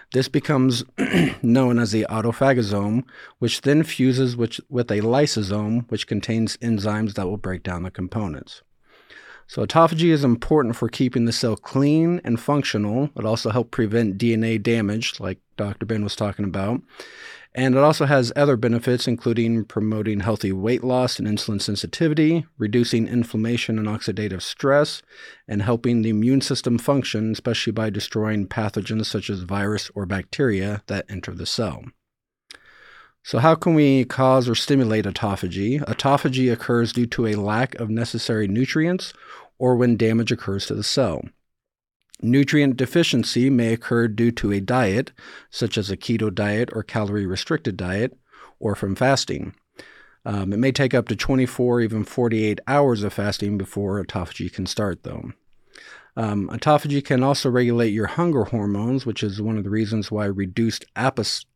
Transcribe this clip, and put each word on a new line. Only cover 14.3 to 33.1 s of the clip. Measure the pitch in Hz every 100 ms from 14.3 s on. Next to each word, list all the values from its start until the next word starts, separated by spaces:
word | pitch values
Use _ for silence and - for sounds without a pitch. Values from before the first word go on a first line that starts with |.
N | 113
A | 113 113
damage, | 107 117 101 107 120 -
like | 98 95 _ -
Doctor | 104 101
Ben | 101 113
was | 104 -
talking | 104 98 101
about. | 95 98 127 - - - - - - -
And | - 131 127
it |
also | 147 156 143
has | 143 120
other | 147 143 123
benefits, | 120 117 123 123 -
including | 117 123 117 113 117 104
promoting | - 107 107 107 104
healthy | 98 107 98
weight | 95 104 127
loss | 127 127 127 -
and | 104
insulin | 107 - 101
sensitivity, | - 101 90 - 165 151 156 165 - -
reducing | 107 120 120 120 113
inflammation | 123 117 113 113 120 - 110
and | 107
oxidative | 110 - 101 107 92
stress, | - - 139 143 147 - - - - - -
and | 104
helping | 98 117 120 120
the | 110
immune | 107 117 135
system | - 131 131 117
function, | - 139 117 110 110
especially | 107 - 110 -
by | 107 110
destroying | 101 - 110 107 107 98
pathogens | - 107 110 98 110 107
such | 107 -
as | 98
virus | 87 98 101 107 -
or | - 92
bacteria | 95 87 - 135 98 98 104 -
that | 101 -
enter | 95 -
the | 90 -
cell. | - 107 71 - - _ _ _ _ _ - _ - - - -